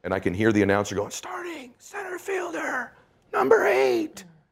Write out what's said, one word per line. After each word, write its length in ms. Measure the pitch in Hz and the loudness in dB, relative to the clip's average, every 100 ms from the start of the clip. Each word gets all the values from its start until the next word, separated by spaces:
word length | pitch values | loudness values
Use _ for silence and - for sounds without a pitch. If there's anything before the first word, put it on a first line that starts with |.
and 100 | 90 | -4
I 60 | 95 | -2
can 140 | 95 | -2
hear 180 | 90 110 | 2 2
the 100 | 107 | 4
announcer 340 | 98 101 101 98 | 4 2 0 -4
going, 160 | 107 | -6
"Starting 600 | - - 359 349 311 247 _ | -10 -10 -10 -10 -12 -14 _
center 400 | - 403 381 359 | -14 -12 -10 -10
fielder, 760 | - 381 349 320 294 262 240 - _ _ _ | -6 -6 -4 -6 -6 -6 -8 -14 _ _ _
number 340 | - - - - | 0 4 6 6
eight 560 | 127 135 117 104 - - _ _ | 4 4 2 -2 -10 -20 _ _